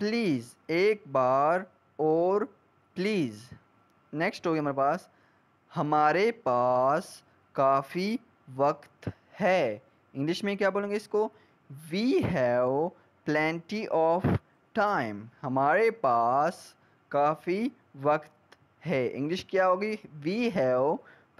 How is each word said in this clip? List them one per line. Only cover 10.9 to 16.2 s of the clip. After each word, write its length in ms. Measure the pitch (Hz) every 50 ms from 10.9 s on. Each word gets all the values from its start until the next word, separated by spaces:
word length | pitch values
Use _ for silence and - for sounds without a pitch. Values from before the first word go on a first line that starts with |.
| 202
इसको? 360 | 214 208 - - 208 214 226 - - _ _ _ _ _ - 139 139 160 156 160
We 280 | 196 226 262 370 370
have 720 | - - 180 147 127 123 120 123 127 127 135 143 160 185 - - _ _ _ _ - -
plenty 600 | 147 151 156 160 165 170 165 - 208 214 220 - -
of 440 | 160 160 165 165 185 196 - - - - _ _ _ _ _ - 226
time। 480 | 202 208 202 165 127 110 104 101 107 120 - _ -
हमारे 480 | 135 127 135 139 147 160 196 226 226
पास 840 | 214 226 - 131 120 117